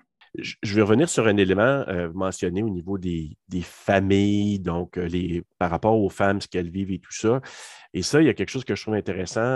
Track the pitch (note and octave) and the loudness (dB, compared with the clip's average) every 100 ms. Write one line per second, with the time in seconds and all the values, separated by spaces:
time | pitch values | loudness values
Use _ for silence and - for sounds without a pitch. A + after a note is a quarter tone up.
0 | _ _ _ - - - G#2+ G2+ G#2 A2 | _ _ _ -12 -12 -8 -2 2 4 4
1 | E3+ - A2+ G2+ F#2 F#2+ A#2+ C#3 - F2 | 4 2 2 4 4 4 4 2 -2 -4
2 | F2 E2+ F#2+ F#2+ F#2 F2+ A2 F2+ E2+ G2 | -4 -4 -4 -2 -4 -2 -2 -4 -6 -6
3 | F2+ E2 D#2 - _ F#2 E2+ - - G2 | -4 -4 -6 -12 _ -8 -8 -8 0 2
4 | G2 G2 G2+ G#2 G#2 G2+ F2 E2+ F2 F2+ | 4 4 4 2 0 -2 -2 -4 -4 -6
5 | F2 F2 F2 E2+ - _ F2+ E2+ A2 A2 | -4 -2 -2 -4 -8 _ -2 0 2 2
6 | G2 - G2 G2 - F2+ F2 F2+ G2 F2+ | 2 0 0 0 -4 -6 -6 -6 -6 -6
7 | - - A2 C3 - - - - - - | -8 -4 0 0 -2 -16 -20 -20 -10 -6
8 | - C#3+ D#3+ - F#2+ C3+ B2 G2+ - G#2+ | 0 4 4 4 -2 -6 -4 -6 -2 -4
9 | F#2 F2+ F#2 A2+ A#2+ | -2 -6 -4 -2 0